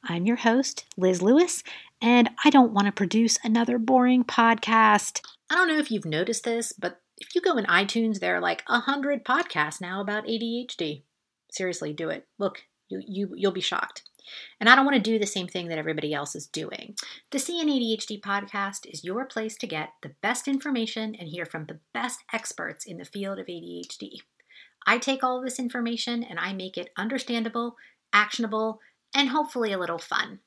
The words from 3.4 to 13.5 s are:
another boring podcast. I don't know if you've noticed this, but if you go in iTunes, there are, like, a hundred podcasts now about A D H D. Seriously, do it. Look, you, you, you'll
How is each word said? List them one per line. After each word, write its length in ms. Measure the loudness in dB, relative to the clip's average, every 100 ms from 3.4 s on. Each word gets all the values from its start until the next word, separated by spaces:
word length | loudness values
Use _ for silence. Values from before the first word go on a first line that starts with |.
another 340 | 2 2 2 0
boring 460 | 4 6 6 4
podcast. 960 | 4 4 4 4 4 6 8 6 2 -8 -12 -20 _
I 60 | 2
don't 120 | 4
know 80 | 2
if 140 | 0
you've 160 | -2 -2
noticed 380 | -2 0 -2
this, 280 | -2 -2 -4
but 300 | -6 -8 -8 _ _
if 160 | -6
you 80 | 0
go 160 | 2 2
in 80 | 2
iTunes, 540 | 2 2 0 0 0
there 160 | 0 0
are, 40 |
like, 220 | 0 -2 0
a 120 | 0
hundred 460 | 0 -2 0 -2 0
podcasts 520 | 0 0 -2 -2 -4
now 220 | -8 -6
about 260 | -4 -4 -4
A 120 | -4
D 240 | -4 -6
H 140 | -8 -6
D. 260 | -6 -6 _ _ _ _ _
Seriously, 420 | -6 -6 -4 -8
do 160 | -6 -6
it. 180 | -6 _ _
Look, 240 | -4 -4 _ _ _
you, 140 | -10 -8
you, 280 | -6 -6 -2
you'll 160 | -2